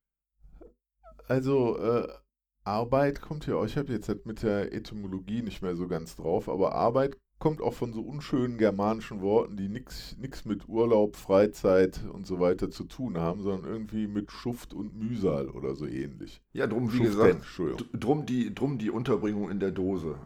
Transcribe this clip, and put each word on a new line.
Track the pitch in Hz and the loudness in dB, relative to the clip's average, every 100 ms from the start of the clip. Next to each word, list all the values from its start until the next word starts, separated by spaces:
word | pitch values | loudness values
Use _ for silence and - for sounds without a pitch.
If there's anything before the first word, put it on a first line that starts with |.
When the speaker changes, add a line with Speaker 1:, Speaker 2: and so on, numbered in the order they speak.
| _ _ _ _ - - - _ _ _ - - - | _ _ _ _ -20 -20 -20 _ _ _ -20 -12 -2
Speaker 1:
Also, | 131 131 139 120 85 | 0 2 2 2 0
äh, | 107 120 - - _ _ _ _ | 0 0 0 -8 _ _ _ _
Arbeit | - 104 117 135 143 139 | -4 -2 2 2 2 0
kommt | - 151 139 | -6 -8 -2
ja | 87 | 0
auch, | |
ich | 107 147 | 0 -2
hab | 139 | -2
jetzt | 110 - | -4 -2
halt | 104 113 | -4 -6
mit | 107 | -4
der | 110 101 98 | 0 0 0
Etymologie | - 113 107 98 95 92 113 | -4 -8 -8 -6 -6 -4 -4
nicht | 113 - | -4 -4
mehr | 92 85 | -4 -2
so | 85 | -2
ganz | 82 80 - | -4 -6 -6
drauf, | 82 98 - | 0 0 0
aber | 90 95 | 0 2
Arbeit | - 104 127 139 - _ - | 4 2 4 2 -2 _ -2
kommt | 160 151 | 0 0
auch | - | -2
von | - 120 | -2 -4
so | 110 | -4
unschönen | 117 147 - 139 123 117 | -8 -8 -2 0 0 4
germanischen | 107 98 104 110 - 104 | 4 4 2 0 -4 -4
Worten, | 95 110 - 101 | 2 4 2 -2
die | 98 | -4
nix, | 113 - - - - | -6 -10 -14 -14 -12
nix | 131 - 113 | -10 -8 -4
mit | 104 - | -4 -2
Urlaub, | 110 117 110 104 - | 2 6 6 4 0
Freizeit | - 95 104 - 101 92 95 - 107 | 4 6 6 4 6 6 6 2 -10
und | - 95 | -10 -6
so | 90 | 2
weiter | 90 87 98 | 2 2 -2
zu | - | -4
tun | - - 131 85 | -10 -8 -4 -2
haben, | 85 95 | -2 -2
sondern | 98 95 76 | -2 -4 -4
irgendwie | 113 107 110 107 | -8 -6 -4 -2
mit | 104 101 | -2 -6
Schuft | - 123 120 - | -6 -6 -6 -8
und | - 104 | -10 -10
Mühsal | 110 110 117 95 71 67 | -6 -4 0 2 2 -2
oder | 62 67 | -4 -6
so | 69 | -4
ähnlich. | 71 64 69 62 - - _ | -4 -4 -6 -8 -14 -16 _
Speaker 2:
Ja, | - 131 | -2 -2
drum, | 107 120 | 0 0
wie | 123 | 4
Speaker 1:
Schuften, | 117 | 4
Speaker 2:
gesagt, | 101 110 | 6 6
Speaker 1:
Entschuldigung. | 85 - - 80 - - | 6 0 -4 -4 -4 -6
Speaker 2:
d-, | - | -2
drum | 110 156 147 | 0 0 0
die, | 127 107 | 0 -2
drum | 98 131 135 | -2 -2 0
die | 107 | -2
Unterbringung | 107 131 104 107 104 98 | -2 0 2 2 -2 -2
in | 98 | -2
der | 95 | -2
Dose. | 87 92 95 80 71 | 0 0 0 -4 -8